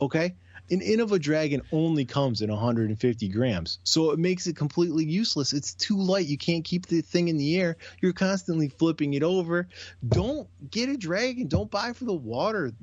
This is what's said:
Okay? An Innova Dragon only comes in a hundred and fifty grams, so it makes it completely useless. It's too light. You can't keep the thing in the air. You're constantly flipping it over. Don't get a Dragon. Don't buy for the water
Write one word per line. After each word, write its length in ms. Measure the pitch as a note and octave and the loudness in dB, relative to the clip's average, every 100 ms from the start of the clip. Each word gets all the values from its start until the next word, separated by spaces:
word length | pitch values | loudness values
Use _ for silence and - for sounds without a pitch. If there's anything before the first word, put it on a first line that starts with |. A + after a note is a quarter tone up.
Okay? 320 | C#3 D#3+ F3 F3+ - - - | 0 0 0 -4 -18 -20 -4
An 100 | F3+ | -2
Innova 380 | F3+ A3 A3+ G3+ | 2 2 2 0
Dragon 420 | C#3+ D#3 D#3 C#3 - | 2 0 2 0 0
only 340 | D#3+ E3 D#3 B2 | 0 2 2 0
comes 360 | C#3+ C#3 G#2+ | 0 0 0
in 80 | G#2+ | -2
a 40 | G#2 | 0
hundred 340 | A#2+ A#2 A2 | 0 2 0
and 100 | G#2+ | 2
fifty 280 | B2 A2+ G2+ | 0 2 -2
grams, 520 | G2+ B2+ F#2+ D#2+ - | 0 0 0 -4 -6
so 280 | - D#3+ D#3+ | -2 2 2
it 80 | D3+ | 2
makes 260 | F3 F#3 F3+ | 0 0 -4
it 100 | D#3+ | -2
completely 480 | D3 - F3 D#3 | -2 0 0 2
useless. 480 | D#3 E3+ A3+ - C3+ | 0 0 0 0 -2
It's 220 | C#3+ - | -2 -6
too 240 | - - G3 | -8 -2 0
light. 300 | F#3+ G3 D#3+ | 2 2 0
You 100 | D3 | -2
can't 260 | - E3+ | 0 -2
keep 220 | D#3+ F3 F3+ | 0 -4 0
the 160 | E3+ | -2
thing 260 | D#3 F3 F3 | 0 0 2
in 100 | D#3+ | 2
the 220 | C#3+ F3 | 2 2
air. 160 | F3+ D#3+ - - | 0 -2 -12 -2
You're 120 | F#3 | 0
constantly 560 | F3+ F#3+ G3 - D#3+ D3 | 2 0 0 0 0 0
flipping 460 | - E3 D#3 C#3+ C#3 | 2 0 2 0 2
it 80 | |
over. 440 | D#3 F#3 E3+ F3 F3+ - - - B2 | 2 2 0 -2 -2 -10 -18 -8 0
Don't 400 | A2+ G#3 D4+ G#3+ - C#3 | 2 2 -4 -8 -16 -8
get 180 | G#3+ B3 | -4 -2
a 60 | C#4 | -2
Dragon. 520 | E3+ F3+ B3 B3 G3 | -2 -2 -2 -2 -2
Don't 240 | - G#3+ | -2 0
buy 220 | G3+ A3+ | -4 -4
for 120 | A#3+ A#3+ | -6 -4
the 80 | |
water 580 | F3+ A2+ A#2+ F#3 A3 C#3 A2 | -4 -4 -2 -2 0 -4 -6